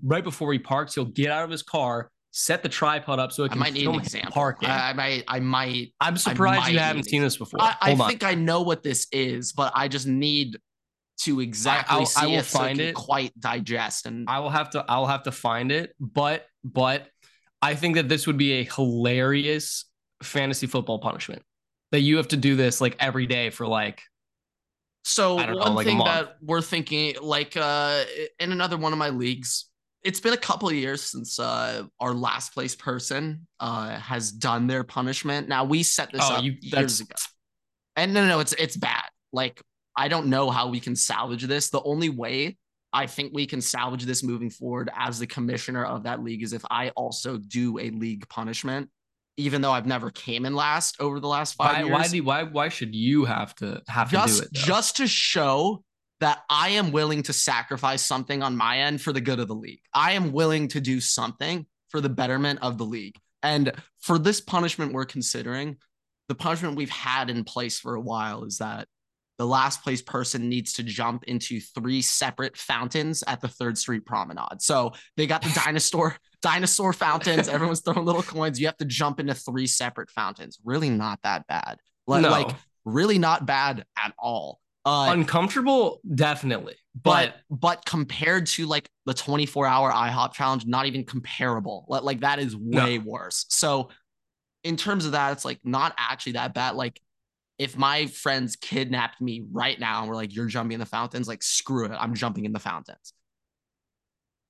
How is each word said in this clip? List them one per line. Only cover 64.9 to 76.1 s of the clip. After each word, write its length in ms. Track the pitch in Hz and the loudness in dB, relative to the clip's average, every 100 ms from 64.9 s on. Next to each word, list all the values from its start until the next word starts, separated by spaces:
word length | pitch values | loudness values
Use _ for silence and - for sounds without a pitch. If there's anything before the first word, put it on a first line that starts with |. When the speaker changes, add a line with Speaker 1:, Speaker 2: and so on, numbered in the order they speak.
Speaker 2:
we're 100 | 131 | -4
considering, 720 | 131 135 117 123 113 131 147 135 _ _ _ _ - | -4 -4 -4 -4 -6 -6 -6 -10 _ _ _ _ -10
the 60 | 131 | -4
punishment 420 | 170 165 170 143 | -2 -2 -2 -4
we've 120 | 143 | -4
had 400 | - 131 131 123 | -4 -2 0 0
in 140 | 120 | -4
place 340 | 113 123 120 - | -4 -6 -6 -6
for 180 | 123 117 | -6 -8
a 60 | |
while 440 | 123 113 107 110 110 | -4 -4 -4 -6 -8
is 140 | 98 | -8
that 280 | 110 107 107 _ _ _ _ - | -6 -8 -12 _ _ _ _ -4
the 80 | 120 | 2
last 380 | 131 139 - | 4 2 0
place 180 | - 131 | -2 -4
person 460 | - 120 123 123 120 | -2 -4 -2 -2 -2
needs 240 | 123 104 | -2 -4
to 120 | - | -6
jump 420 | 117 101 117 123 - | -6 -4 -4 -4 -4
into 340 | 120 - 117 | -6 -4 -8
three 420 | - - 117 131 | -8 -6 -2 0
separate 540 | 123 - 131 - 131 - | 0 0 -2 -2 -6 -6
fountains 640 | - 117 120 156 151 156 - | -4 -2 -2 -2 -2 -2 -4
at 140 | 127 | -4
the 80 | 123 | -6
Third 280 | - 120 110 | -4 -4 -2
Street 280 | - 113 - | -2 -4 -2
Promenade. 560 | 110 87 82 60 - | -4 -4 -6 -8 -4
So 320 | - 139 120 - - - | 0 2 0 -4 -8 -2
they 100 | 151 | 0
got 140 | 160 | 0
the 100 | 165 | 2
Speaker 1:
<laughs> 140 | 151 151 | 2 2
Speaker 2:
dinosaur, 500 | 156 - 165 160 | 2 2 2 0